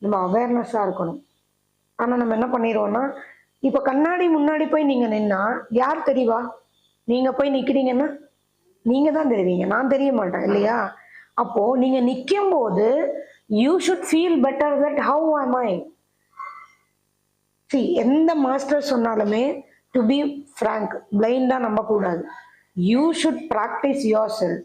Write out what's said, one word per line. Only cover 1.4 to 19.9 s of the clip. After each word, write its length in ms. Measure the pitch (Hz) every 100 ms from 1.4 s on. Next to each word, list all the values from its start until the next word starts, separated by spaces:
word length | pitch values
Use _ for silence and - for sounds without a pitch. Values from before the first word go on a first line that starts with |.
| _ _ _ _ _ -
ஆனா 120 | 233 247
நம்ம 140 | 240 220
என்ன 80 | 247
பண்ணிடுவோம்னா, 480 | 247 226 214 202 220 277 - - - _ _ 269
இப்ப 100 | 277 277
கண்ணாடி 360 | 269 320 359 349 311
முன்னாடி 280 | 294 302 311
போய் 180 | 311 285
நீங்க 140 | 247 226 214
நின்னா 260 | 208 190 214 - - 233
யார் 260 | 262 320 294
தெரிவா? 320 | 262 226 226 240 - _ _ _ _ -
நீங்க 180 | 247 262 254
போய் 160 | 277 269
நிக்கிறீங்கன்னா 520 | 277 269 254 247 302 - - _ _ _ _ _ 226
நீங்க 180 | 262 302 302
தான் 140 | 285
தெரிவீங்க, 320 | 214 180 180 190
நான் 180 | 220 262
தெரிய 160 | 269 277 233
மாட்டேன் 260 | 185 185 196
இல்லையா? 280 | 202 208 233 196 - - - - -
அப்போ 200 | 190 196 214 254
நீங்க 140 | 262 262 240
நிக்கும் 420 | 247 - 403 392 330
போது 320 | 220 180 220 285 - - - - - 214
you 120 | 262 359
should 180 | 359 359 -
feel 220 | 320 349 311
better 260 | 269 269 294 277
that 140 | 294 277 240
how 120 | 294 320 294
am 100 | 254 254
I? 80 | 233 180 - - _ _ _ - 1077 - 1077 _ _ _ _ _ _ _ _ _ -
See, 140 | 269 214 233
எந்த 260 | 233 302 320 311
மாஸ்டர் 440 | 262 269 269 294 285
சொன்னாலுமே 520 | 247 233 220 208 220 269 277 - _ _